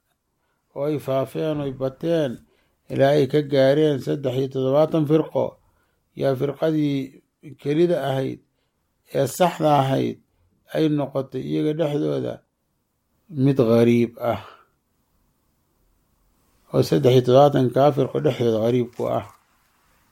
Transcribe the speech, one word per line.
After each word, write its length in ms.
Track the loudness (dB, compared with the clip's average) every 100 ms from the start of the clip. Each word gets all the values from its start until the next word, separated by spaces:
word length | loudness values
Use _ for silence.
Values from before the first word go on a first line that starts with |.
| _ _ _ _ _ _ _ -8
oo 80 | -4
ay 80 | -4
faafeen, 600 | -4 -4 -4 -6 -6 -4
oo 20 |
ay 80 | -6 -6
bateen, 540 | -8 -6 -4 -2 -2 -6 _ _ _ _ _
ilaa 240 | 2 2
ay 140 | 4 2
ka 100 | 0 0
gaareen 560 | 2 4 4 2 0
saddex 320 | -4 -4 -4 -4
iyo 120 | -4
toddobaatan 560 | -4 0 2 2 0 2
firqo, 400 | 2 2 -4 -4 -8 _ _ _ _ _ -4
yaa 160 | -4 -2
firqadii 840 | -4 -2 -2 0 -2 -2 -6 -14 _ _ -20 -10
kelida 360 | -4 0 0 0 -2
ahayd, 300 | -4 -4 -8 _ _ _ _ _ _ _
ee 140 | -2 -2
saxda 400 | 0 -2 0 2 2
ahayd, 380 | 2 0 -2 -6 _ _ _ _ _
ay 200 | -2 0
noqotay 540 | -2 -4 -6 -6 -10 -6
iyaga 280 | -2 -2
dhexdooda 600 | -2 -2 -2 -2 -4 -6 -10 _ _ _ _ _ _ _ _ _
mid 260 | 0 0 2
ghariib 560 | 4 4 4 4 0 -4
ah, 220 | -6 -6 -10 -20 _ _ _ _ _ _ _ _ _ _ _ _ _ _ _ _ _ _ _ _ _
oo 80 | -2
saddex 300 | 0 2 4
iyo 80 | 4
toddobaatan 460 | 6 6 6 4 0 2 2
firqo 240 | 2 -2 -2
dhexdooda 400 | -2 0 0 0
ghariib 300 | 0 0 -2
ku 120 | -6 -4
ah. 180 | -4 -8 _ _ _ _ _ _ _ _